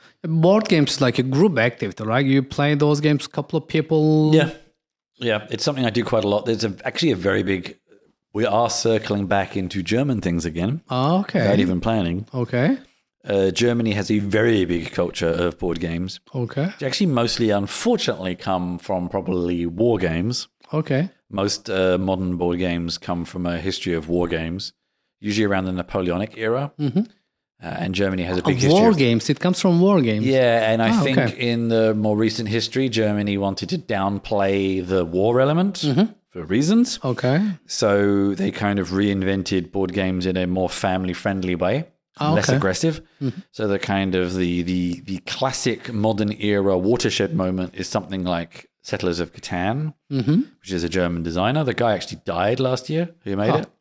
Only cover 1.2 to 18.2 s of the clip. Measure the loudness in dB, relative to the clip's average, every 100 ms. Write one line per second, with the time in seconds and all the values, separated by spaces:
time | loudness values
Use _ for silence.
1.2 | 0 2 4 4 0 0 -6 -6 -2 0
2.2 | 4 2 2 0 0 2 2 2 2 0
3.2 | -2 -6 -4 -4 -2 -2 2 2 4 4
4.2 | 6 4 4 -2 -18 _ _ _ _ _
5.2 | 0 0 -2 -4 -2 0 0 0 0 0
6.2 | 2 0 0 -2 -2 -4 -8 -2 0 0
7.2 | 0 0 0 -2 -4 -16 _ -20 _ _
8.2 | _ -2 0 2 2 0 2 0 0 -2
9.2 | 0 0 0 -4 -4 -4 -2 0 0 0
10.2 | 0 -2 -2 -2 -4 -4 -4 -2 2 2
11.2 | 0 0 2 2 2 0 0 0 0 -4
12.2 | -6 -6 -4 0 0 0 -6 _ _ _
13.2 | -2 0 2 2 2 2 0 -2 0 0
14.2 | 0 2 4 4 2 -2 -4 -2 -4 -2
15.2 | -2 0 -2 -2 -4 -4 -4 -4 -6 -10
16.2 | _ -8 -6 -2 -4 -4 -6 -2 0 2
17.2 | 0 0 2 2 0 -2 0 0 0 -4